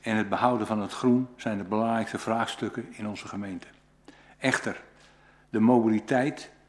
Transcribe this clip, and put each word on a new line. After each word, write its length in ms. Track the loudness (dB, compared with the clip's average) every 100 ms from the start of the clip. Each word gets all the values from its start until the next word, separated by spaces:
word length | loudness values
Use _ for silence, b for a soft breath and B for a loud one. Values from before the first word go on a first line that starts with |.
en 140 | 0
het 140 | 0 0
behouden 380 | 2 2 2 0
van 140 | -2
het 100 | -4
groen 360 | 0 4 4 0
zijn 220 | -6 -6 -6
de 60 |
belangrijkste 540 | -2 0 2 0 -2 -6
vraagstukken 720 | -2 -2 -2 -4 -6 -6 -10
in 180 | -8 -8
onze 200 | -8 -10
gemeente. 400 | -8 -8 -10 -12 -20 _ _ -20 B B B
Echter, 460 | -2 0 -4 -8 -14 b b b b b b
de 100 | 4
mobiliteit 920 | 6 6 6 2 2 0 0 -4 -16 -20